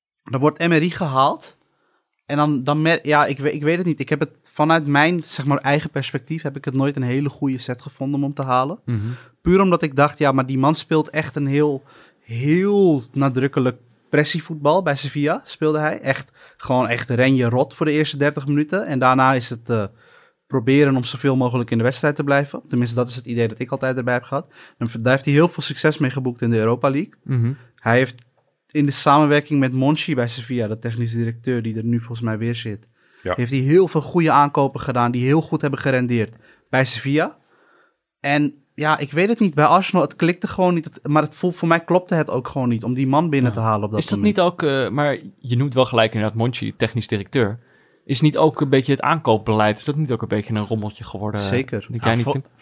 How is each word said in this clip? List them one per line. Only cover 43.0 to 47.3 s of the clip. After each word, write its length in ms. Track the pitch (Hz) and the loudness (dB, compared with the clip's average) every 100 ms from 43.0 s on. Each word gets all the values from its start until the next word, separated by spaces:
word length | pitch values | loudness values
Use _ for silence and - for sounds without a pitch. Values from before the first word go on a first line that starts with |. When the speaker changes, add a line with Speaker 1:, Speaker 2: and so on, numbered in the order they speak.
| 135 | 2
Speaker 1:
man 240 | 139 165 | 2 2
binnen 200 | 139 123 | 2 0
Speaker 2:
Ja. 60 | 113 | 0
Speaker 1:
te 60 | |
halen 220 | 110 110 | 0 0
op 60 | 104 | 0
dat 80 | 110 | -2
Speaker 2:
Is 60 | 160 | -2
dat 120 | 202 | 0
Speaker 1:
moment. 180 | 208 202 | 2 2
Speaker 2:
niet 80 | 175 | 0
ook, 160 | 175 | 0
eh, 260 | 156 135 117 | -2 0 -2
maar 300 | 120 147 131 - - | 0 -2 -2 -8 -16
je 180 | 123 120 | -2 0
noemt 180 | 143 | 0
wel 100 | 127 123 | 2 2
gelijk 280 | 117 110 | 2 2
inderdaad 240 | 110 107 110 | 0 -2 -2
Monchi, 380 | 120 123 107 - | -2 -2 -8 -4
technisch 320 | 113 123 - | -4 -4 -4
directeur. 500 | 107 98 | -6 -4